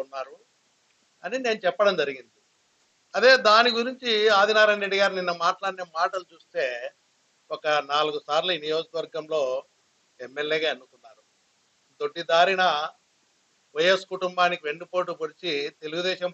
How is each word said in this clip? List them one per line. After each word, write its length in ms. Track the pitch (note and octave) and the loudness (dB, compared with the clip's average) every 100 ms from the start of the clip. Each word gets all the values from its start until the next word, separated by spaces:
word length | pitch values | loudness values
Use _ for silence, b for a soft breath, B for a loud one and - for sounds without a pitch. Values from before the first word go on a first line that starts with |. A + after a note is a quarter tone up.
| C3+ | -10
ఉన్నారు 300 | C3+ C3 D#3+ _ _ _ _ _ _ _ _ | -10 -12 -14 _ _ _ _ _ _ _ _
అని 140 | F3 B3+ A#3+ | -8 -4 -4
నేను 140 | A3 F3+ | -2 -2
చెప్పడం 300 | F3 G3+ F3+ | 2 2 2
జరిగింది. 380 | C#3 C3 A#2 _ _ _ _ _ _ _ _ F#3 | -2 -6 -14 _ _ _ _ _ _ _ _ 2
అదే 140 | A#3+ C4 G#3+ | 6 6 6
దాని 200 | A3 A#3+ A3+ | 4 4 0
గురించి 340 | A#3+ C4 B3 G#3+ G#3+ G3+ | -4 -6 -2 2 4 4
ఆదినారాయణ 440 | G#3 G#3+ G#3+ G#3 G3 | 4 4 4 2 0
రెడ్డి 120 | G3 | 0
గారు 120 | G3 F#3+ | 0 0
నిన్న 140 | F3+ E3+ E3+ | -4 -2 -2
మాట్లాడిన 400 | F#3 G3 F#3+ F3 D#3 | -2 -4 -8 -8 -2
మాటలు 280 | F#3 F#3+ F3+ | -2 -4 -10
చూస్తే 320 | E3 _ F3 C3+ A#2+ C3 - _ _ _ _ - D#3 | -20 _ -4 -4 -4 -10 -16 _ _ _ _ -12 -6
ఒక 120 | D#3 | 0
నాలుగు 520 | D3+ C#3+ D3 D3+ D3 - | 0 0 0 0 -2 -2
సార్లు 240 | D3+ F3+ E3+ | 0 0 -2
ఈ 20 | D3+ | -2
నియోజకవర్గంలో 760 | D#3 E3 E3 D#3 D#3+ D#3 D#3 C3 C3 - _ _ _ _ - | -4 -4 -8 -8 -10 -4 -2 -2 -4 -8 _ _ _ _ -20
ఎమ్మెల్యేగా 480 | B2 C#3 D3+ D#3 D#3 | -14 -8 -4 -2 -2
ఎన్నుకున్నారు. 500 | B2+ B2+ _ A#2 G#2+ _ _ _ _ _ _ _ - | -4 -10 _ -20 -20 _ _ _ _ _ _ _ -8
దొడ్డి 220 | D3 E3+ E3 | -8 -6 0
దారిన 340 | E3 F#3 F#3+ F3+ D3 D#3 - _ _ _ _ _ _ _ D3 | 4 4 4 2 0 -4 -10 _ _ _ _ _ _ _ 0
వైఎస్ 300 | F3 F#3+ F#3+ | 2 2 -2
కుటుంబానికి 500 | F#3+ F#3 F3+ F3 F3 D3+ | -6 -4 0 0 0 -6
వెన్నుపోటు 440 | D3 F3 F3+ F3+ E3 | -8 -6 -4 -4 -6
పొడిచి 320 | D#3 D3+ F3 C#3+ D3 - | -10 -8 -6 -4 -6 -10
తెలుగుదేశం 500 | D#3 D#3+ F3+ F#3 F3+ | -10 -6 -4 -4 -6